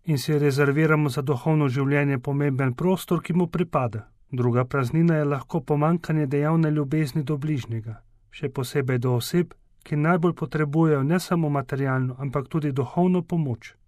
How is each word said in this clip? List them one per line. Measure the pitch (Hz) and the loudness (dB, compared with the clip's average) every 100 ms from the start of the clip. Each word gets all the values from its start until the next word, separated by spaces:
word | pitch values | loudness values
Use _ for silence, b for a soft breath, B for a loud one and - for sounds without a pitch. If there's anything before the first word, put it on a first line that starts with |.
in | - 143 | -2 -2
si | - 147 | 0 2
rezerviramo | 147 135 143 139 160 156 147 | 2 4 2 4 4 4 2
za | 123 | 0
duhovno | 135 120 160 156 143 | -2 -2 2 2 2
življenje | 127 139 143 143 135 | 2 0 2 2 0
pomemben | 135 139 147 131 135 | -2 -2 0 0 -2
prostor, | 123 175 185 - 170 | 0 0 0 0 -2
ki | - | 0
mu | 175 175 | 0 0
pripada. | 170 180 147 123 110 - _ - | 0 -2 -2 -2 -6 -12 _ -10
Druga | 127 123 120 | -2 0 2
praznina | 123 143 123 160 170 156 | 0 0 0 2 2 2
je | |
lahko | 147 139 - 170 | 0 -4 -4 -6
pomanjkanje | 131 147 151 170 - 156 147 | -2 0 2 0 0 -2 0
dejavne | 143 151 165 156 | 0 2 2 2
ljubezni | 151 143 156 151 160 | 0 0 0 -2 -2
do | 143 151 | -4 -4
bližnjega, | 156 143 113 113 110 110 - _ _ | -2 -4 -4 -8 -8 -14 -16 _ _
še | - 139 | -10 -8
posebej | 135 127 147 127 127 | -6 -4 -2 0 0
do | 127 | 0
oseb, | 123 - 175 170 - _ _ | 0 0 -2 -2 -6 _ _
ki | - 147 | -6 0
najbolj | 156 180 175 | 2 2 2
potrebujejo | 160 139 156 151 156 160 143 | -2 -4 -2 0 2 4 4
ne | 139 180 | 2 0
samo | - 175 156 | 0 -2 0
materialno, | 143 127 139 139 131 127 127 | -2 -2 -2 -2 0 -2 -4
ampak | 135 139 127 | -6 -6 -4
tudi | 165 147 | -4 -2
duhovno | 131 127 - 180 180 | -2 -2 0 2 2
pomoč. | 170 170 143 117 - - | 0 -2 -2 -4 -10 -20